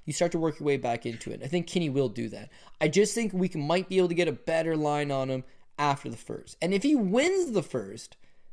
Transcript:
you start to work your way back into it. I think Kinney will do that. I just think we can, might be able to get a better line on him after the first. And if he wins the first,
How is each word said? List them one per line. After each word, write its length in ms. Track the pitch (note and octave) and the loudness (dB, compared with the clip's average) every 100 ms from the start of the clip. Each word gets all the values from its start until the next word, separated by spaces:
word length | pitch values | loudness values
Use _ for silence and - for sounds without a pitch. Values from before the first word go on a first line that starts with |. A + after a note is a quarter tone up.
you 80 | - | -8
start 180 | D3 E3+ | 0 0
to 60 | E3+ | 2
work 220 | D#3+ D3 | 0 0
your 60 | D3 | 0
way 100 | C#3 | 0
back 280 | A#2+ A#2 | 0 -2
into 280 | B2 A#2 - | -4 -8 -8
it. 80 | A2 | -8
I 60 | C3 | -4
think 180 | F3 - | -4 -2
Kinney 240 | F#3 D#3+ | -2 0
will 200 | C3+ C3 | 0 0
do 180 | G#2 A2+ | -2 -6
that. 220 | G#2 A2 - - - | -8 -14 -18 -20 -2
I 60 | D3+ | 2
just 260 | E3+ G#3+ | 4 4
think 200 | A#3 A3 | 2 -2
we 160 | F#3 F#3 | 0 0
can, 180 | E3 C#3+ | 0 0
might 220 | F3+ F#3 | 0 2
be 100 | F#3+ | 2
able 100 | F3+ | 4
to 60 | |
get 140 | E3+ E3+ | 2 0
a 40 | |
better 440 | B2+ - D#3+ D#3+ D#3 | 0 0 0 2 0
line 340 | D3+ D3 D3 | 0 0 0
on 200 | C3+ C3 | -2 -2
him 120 | C3 - - - - | -4 -6 -18 -14 -2
after 280 | D3 C#3 C3+ | 0 0 -4
the 80 | A2+ | -10
first. 420 | - - - - | -10 -12 -12 -4
And 100 | E3 | 0
if 120 | G3 | 2
he 100 | C#4 | 4
wins 580 | D4 F#3+ A3+ E4 F#4+ E4+ | 4 4 4 4 2 2
the 100 | G#3 | 0
first, 540 | D3 B2 G2 A2 - - - - - | -2 -4 -6 -10 -16 -20 -20 -20 -20